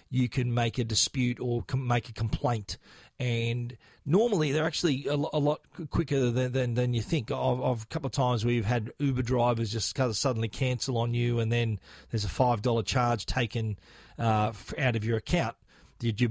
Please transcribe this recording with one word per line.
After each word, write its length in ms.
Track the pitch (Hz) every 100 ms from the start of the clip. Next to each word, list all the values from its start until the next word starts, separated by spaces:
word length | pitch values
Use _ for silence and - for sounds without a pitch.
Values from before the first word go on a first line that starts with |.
| -
you 200 | 127 123
can 240 | - 123
make 240 | 117 117 120
a 60 | 113
dispute 560 | 110 - 135 123 120
or 220 | 123 120
com-, 220 | - 131 127
make 220 | 123 117
a 60 |
complaint. 640 | 113 110 - 131 120 101 - - - - -
And 560 | 123 117 117 120 120 123 - - -
normally 480 | 170 240 196 151
they're 120 | 147 160
actually 420 | - 170 135 139
a 100 | 147
lo-, 140 | 147
a 60 | 156
lot 200 | 143 151 _ -
qu-, 120 | 156
quicker 420 | - 160 139 123
than, 220 | 120 127
than, 200 | 127 123 117
than 180 | 123
you 80 | 120
think. 300 | 107 160 110
I've, 300 | 131 127 127
I've, 220 | 131 117
a 40 | 110
couple 200 | - 135
of 60 |
times 320 | - 123 120 113
we've 180 | 120
had 300 | 107 123 107 -
Uber 240 | 143 127
drivers 500 | 117 123 120 117 113
just 200 | 110 - -
kind 140 | 127
of 60 | 107
suddenly 320 | 139 117 113
cancel 500 | - 131 123 - 120
on 140 | 117
you, 260 | 120 120 117
and 120 | 113
then 280 | 120 117 107 - - -
there's 120 | 113
a 60 | 101
five 320 | - 127 117
dollar 220 | 120 117
charge 420 | 107 131 120 117 -
taken, 520 | - 120 120 110 104 - - - -
uh, 320 | 113 107 107
f-, 240 | 107 - -
out 180 | 135 113
of 80 |
your 140 | 110 110
account. 400 | - 175 117 - _ - - -
Your, 140 | 120 104 120